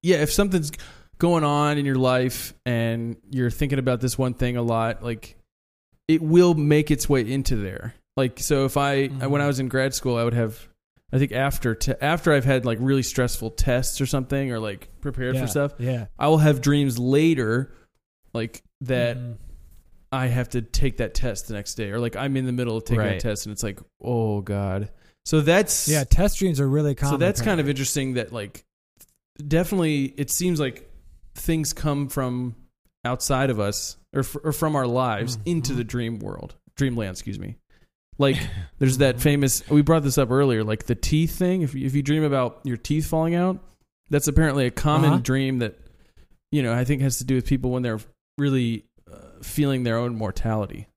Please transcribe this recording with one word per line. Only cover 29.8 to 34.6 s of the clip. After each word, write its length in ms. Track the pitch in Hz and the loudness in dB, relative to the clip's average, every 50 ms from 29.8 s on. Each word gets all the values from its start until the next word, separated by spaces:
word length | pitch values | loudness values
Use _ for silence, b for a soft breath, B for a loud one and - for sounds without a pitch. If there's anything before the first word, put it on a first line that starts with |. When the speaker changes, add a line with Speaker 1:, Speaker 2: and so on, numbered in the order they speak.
| 170 156 151 143 135 131 - | 2 2 2 0 -2 -4 -4
Speaker 1:
it 140 | - 143 - | -6 -6 -4
seems 300 | - - 180 180 175 151 | -2 -2 0 0 0 0
like 300 | 151 131 120 - - - - - _ - - - - - - | -2 -4 -4 -8 -20 -20 -20 -20 _ -20 -20 -20 -20 -20 -16
things 380 | - - - 165 160 151 - | -6 -2 -2 0 0 0 -4
come 360 | - - - 151 143 143 143 135 | -4 -4 -2 -2 -2 -2 -4 -4
from 460 | - 143 131 127 123 123 123 123 113 - - _ _ _ _ _ _ _ - | -4 -4 -4 -4 -4 -4 -6 -6 -8 -12 -20 _ _ _ _ _ _ _ -6
outside 440 | 120 127 127 - - 143 127 139 135 | -6 -4 -4 -2 -2 0 2 2 0
of 80 | 120 107 | 0 0
us 380 | 101 101 104 - - - - - _ _ | -2 -2 -2 -4 -8 -10 -12 -14 _ _
or, 80 | - 139 | -4 -4
f-, 160 | 131 - - 147 - | -4 -2 -6 -6 -4
or 80 | 160 | -4
from 240 | 147 - | -2 0